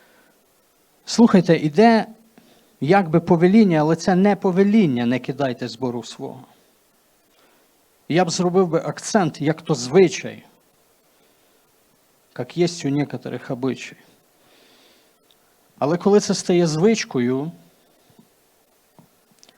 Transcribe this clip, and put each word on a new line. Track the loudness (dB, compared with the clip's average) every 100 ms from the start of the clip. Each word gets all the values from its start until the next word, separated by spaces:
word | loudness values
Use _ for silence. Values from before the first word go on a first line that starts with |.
| _ _ _ _ _ _ _ _ _ _ -6
Слухайте, | 4 4 4 2 0
іде | 0 2 4 4 -2 -14 _ _ _ _ _ -6
якби | 0 0 2 0
повеління, | 2 2 4 6 4 4
але | 2 0
це | 0 2
не | 2 0
повеління: | -2 0 2 4 2 0 -2
«Не | -2
кидайте | -4 -6 -4 -6 -10
збору | -8 -8 -8
свого». | -12 -14 -16 -16 -20 _ _ _ _ _ _ _ _ _ _ _ _ _ _ _ -4
Я | -2 0
б |
зробив | -2 0 0 0
би | -2 -6
акцент, | -10 -4 -2 -2 -4
як | -4 -4
то | -4 -6
звичай, | 0 4 4 0 -12 -16 -20 _ _ _ _ _ _ _ _ _ _ _ _ _ _ _ _ _ _ -14
як | -8 -4
є | -4 -4 -4
у |
некоторих | -4 -4 -8 -12 -12 -10
обичай. | -6 -6 -6 -12 -20 _ _ _ _ _ _ _ _ _ _ _ _ _ _ _ _ _ -6
Але | -4 -2
коли | 2 2
це | 2
стає | -4 0 0 0
звичкою, | 2 2 0 -4 -4 -2 -2 -6 -12 _ _ _ _ _ _ _ _ _ _ _ _ _ _ _ _ _ _ _